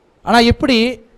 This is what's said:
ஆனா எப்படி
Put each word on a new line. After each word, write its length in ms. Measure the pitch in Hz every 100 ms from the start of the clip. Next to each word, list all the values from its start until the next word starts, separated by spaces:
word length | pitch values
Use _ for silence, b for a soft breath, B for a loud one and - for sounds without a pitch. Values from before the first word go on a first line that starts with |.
| _ _
ஆனா 140 | - 226
எப்படி 640 | 233 233 302 233 233 240 _